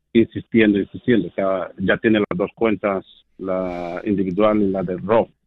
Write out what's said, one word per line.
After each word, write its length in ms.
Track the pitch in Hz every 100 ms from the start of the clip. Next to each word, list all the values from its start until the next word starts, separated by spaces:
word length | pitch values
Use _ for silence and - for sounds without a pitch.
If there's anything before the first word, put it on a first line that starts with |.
| _
insistiendo, 680 | 117 110 98 - 117 107 101
insistiendo. 500 | 90 95 - 113 87
O 20 |
sea, 380 | - 95 95 85 -
ya 200 | 95 104
tiene 220 | 117 107
las 180 | 101 90
dos 140 | 98 -
cuentas, 500 | 117 101 104 95 - _ _ -
la 640 | 95 92 92 87 87 87 -
individual 560 | 98 95 90 107 107
y 80 | 101
la 140 | 95
de 140 | 90 90
Roth. 320 | 90 113 95 _